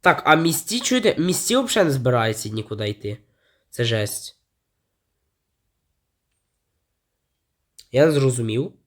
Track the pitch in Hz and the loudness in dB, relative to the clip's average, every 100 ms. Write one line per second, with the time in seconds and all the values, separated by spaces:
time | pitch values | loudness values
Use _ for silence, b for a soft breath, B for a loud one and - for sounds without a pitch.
0 | 185 156 - 156 165 160 - 240 240 254 | 2 2 4 4 4 -2 -4 -6 0 0
1 | 220 - 175 180 - 240 247 226 175 135 | 2 0 -2 -2 0 0 0 2 2 2
2 | 123 123 113 107 110 107 110 107 107 104 | 2 2 0 -2 -6 -8 -8 -6 -6 -6
3 | 104 107 _ _ _ _ _ - 117 113 | -8 -10 _ _ _ _ _ -6 -2 0
4 | 104 - - _ _ _ _ _ _ _ | -2 -6 -14 _ _ _ _ _ _ _
5 | _ _ _ _ _ _ _ _ _ _ | _ _ _ _ _ _ _ _ _ _
6 | _ _ _ _ _ _ _ _ _ _ | _ _ _ _ _ _ _ _ _ _
7 | _ _ _ _ _ _ _ _ - 123 | _ _ _ _ _ _ _ _ -6 2
8 | 156 143 135 123 113 110 170 - | 4 4 0 0 -4 -4 -6 -12